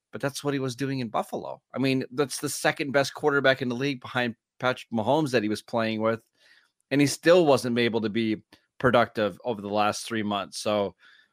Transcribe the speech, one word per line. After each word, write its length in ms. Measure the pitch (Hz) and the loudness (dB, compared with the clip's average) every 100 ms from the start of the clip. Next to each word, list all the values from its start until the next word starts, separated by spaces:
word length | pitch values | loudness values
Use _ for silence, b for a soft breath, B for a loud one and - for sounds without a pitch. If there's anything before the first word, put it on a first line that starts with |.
| _ | _
But 80 | - | -8
that's 220 | 135 135 | -6 -4
what 120 | 143 | -4
he 40 | 139 | -4
was 160 | 131 | -6
doing 240 | 120 139 135 | -6 -6 -4
in 100 | 117 | -4
Buffalo. 520 | 151 208 - 67 - _ | -4 -4 -8 -10 -14 _
I 60 | 120 | -2
mean, 260 | 135 131 - | 0 0 -2
that's 280 | 127 139 - | -4 -4 -4
the 100 | 147 | -8
second 420 | - 156 151 147 | -2 -2 -2 0
best 240 | 139 135 | 0 0
quarterback 480 | - 151 139 135 127 | 0 0 2 2 2
in 60 | 123 | -2
the 80 | 120 | -4
league 240 | 143 127 | -4 -6
behind 340 | 120 127 120 110 _ _ | -6 -4 -4 -6 _ _
Patrick 320 | 127 123 - | -2 -2 -4
Mahomes 400 | 113 107 151 147 | -2 2 2 2
that 140 | 120 | 0
he 40 | 104 | 0
was 140 | 104 | -4
playing 380 | - 120 110 110 | -4 -4 -2 0
with. 200 | 110 113 - b b b b b _ | 0 -2 -6 b b b b b _
And 100 | 139 | 2
he 60 | 143 | 2
still 400 | - 165 180 160 | 2 6 6 8
wasn't 320 | 123 123 120 | 4 2 0
able 220 | 117 113 | 2 0
to 80 | 107 | -2
be 340 | 107 113 107 - b b _ | -2 -2 -2 -6 b b _
productive 640 | 131 120 110 - 104 87 | 4 4 2 0 -2 -2
over 160 | 123 104 | -8 -6
the 60 | 101 | -4
last 380 | 104 104 104 - | 0 0 -2 -6
three 180 | 117 | -6
months. 340 | 104 101 92 - | -4 -4 -6 -6
So 380 | 110 107 98 - b b b | -2 -2 -2 -6 b b b